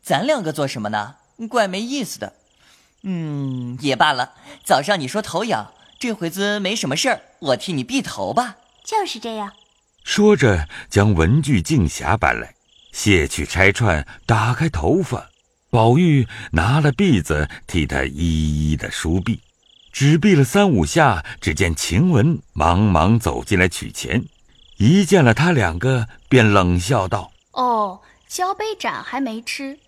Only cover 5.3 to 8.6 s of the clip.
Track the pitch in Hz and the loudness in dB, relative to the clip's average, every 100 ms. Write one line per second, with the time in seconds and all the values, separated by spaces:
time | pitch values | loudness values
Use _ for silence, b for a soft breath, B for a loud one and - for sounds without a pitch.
5.3 | 170 262 127 104 b b _ 247 220 165 | -6 -4 -6 -8 b b _ -8 -6 -8
6.3 | 180 202 208 190 220 151 151 269 196 _ | -4 -4 -2 -4 -4 -4 -2 -2 -4 _
7.3 | _ 156 123 - 151 123 262 - - 95 | _ -2 -2 -2 -6 -4 -4 -4 -8 -4
8.3 | - 247 - | -4 -4 -10